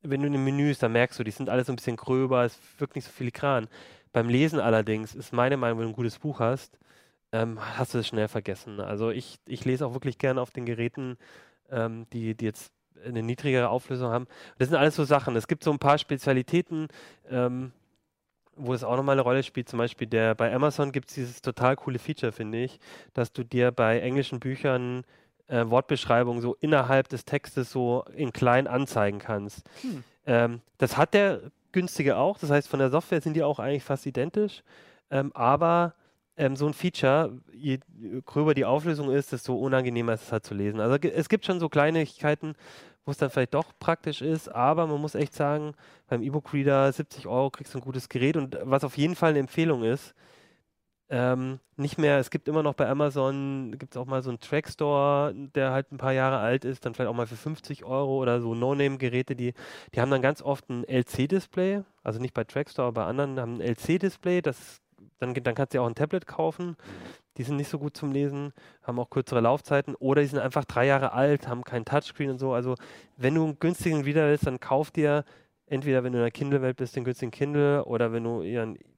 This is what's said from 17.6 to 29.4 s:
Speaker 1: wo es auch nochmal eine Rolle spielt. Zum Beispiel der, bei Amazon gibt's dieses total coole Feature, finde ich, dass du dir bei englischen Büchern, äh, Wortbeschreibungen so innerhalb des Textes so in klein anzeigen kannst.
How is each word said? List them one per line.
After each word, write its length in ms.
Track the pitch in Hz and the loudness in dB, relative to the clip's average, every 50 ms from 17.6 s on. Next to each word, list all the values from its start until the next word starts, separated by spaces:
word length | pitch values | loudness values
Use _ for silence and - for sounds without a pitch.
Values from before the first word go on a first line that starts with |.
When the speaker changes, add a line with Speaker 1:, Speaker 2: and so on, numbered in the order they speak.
| 131 127 123 _ _ _ _ _ _ _ _ _ _ _ _ _ _ _ _ | -8 -10 _ _ _ _ _ _ _ _ _ _ _ _ _ _ _ _ _
Speaker 1:
wo 180 | - 143 120 127 | -10 -4 -2 -2
es 100 | 117 123 | -2 0
auch 120 | 110 120 | 0 0
nochmal 200 | 127 139 139 139 | 0 4 4 4
eine 80 | 135 127 | 4 4
Rolle 200 | 120 123 135 135 | 4 2 2 0
spielt. 240 | - _ 131 120 - | -2 _ -8 -8 -6
Zum 120 | - 117 | -2 -2
Beispiel 280 | 117 120 - - 123 113 | -2 -2 -2 -6 -6 -2
der, 280 | 117 113 110 113 113 | 0 2 2 2 2
bei 180 | - 117 113 104 | 2 0 0 2
Amazon 380 | 127 139 151 139 - 143 139 | 2 0 0 2 0 -2 -2
gibt's 240 | 131 143 127 - - | -2 -6 -6 -6 -10
dieses 260 | - 127 120 123 - | -8 -8 -8 -10 -8
total 340 | - 131 120 - 127 127 135 | -8 -8 -4 2 2 2 2
coole 240 | - - - 131 120 | 2 -2 -6 -6 -6
Feature, 320 | - - 151 - - 117 | -4 -6 -6 -2 -4 -4
finde 280 | 110 - 113 107 110 113 123 | -4 -4 -8 -6 -4 -4 -4
ich, 160 | 131 - _ _ - - - - _ _ | -4 -8 _ _ -20 -20 -20 -20 _ _
dass 200 | - 120 - _ | -4 -4 -4 _
du 100 | - 123 | -8 -8
dir 280 | 117 - 123 123 123 | -2 2 2 2 4
bei 280 | 120 - 117 110 113 117 | 4 4 4 4 4 2
englischen 400 | - 127 131 139 135 - - 127 | 0 0 0 0 0 -2 -4 -6
Büchern, 640 | - 131 135 131 - 147 131 127 123 123 123 127 127 _ _ _ _ _ _ _ _ _ | -4 -6 -6 -2 0 0 2 2 0 -2 -6 -6 -8 _ _ _ _ _ _ _ _ _
äh, 220 | 139 120 117 113 | 0 0 2 4
Wortbeschreibungen 720 | 113 127 139 - 151 127 - - 120 117 123 120 120 120 | 2 2 2 2 -2 -2 2 4 4 4 4 2 0 -2
so 140 | 117 120 110 - | -2 -4 -4 -2
innerhalb 480 | - 156 156 143 127 123 135 135 135 - | 2 4 4 4 4 6 4 4 4 2
des 160 | - 120 - | -4 -10 -6
Textes 460 | - - 143 - - - - 127 - | -4 -4 -4 -4 -4 -4 -4 -4 -4
so 320 | - 131 123 120 120 127 - - - | -2 -2 0 0 0 -2 -2 -6 -8
in 180 | - 156 127 - | -6 -6 -6 -2
klein 340 | - 131 123 120 127 139 - | 2 4 6 6 6 4 2
anzeigen 520 | 120 127 139 131 - 120 104 101 101 101 | 0 -2 -2 0 0 2 2 2 0 -4
kannst. 500 | - - 113 104 | -6 -4 -4 -4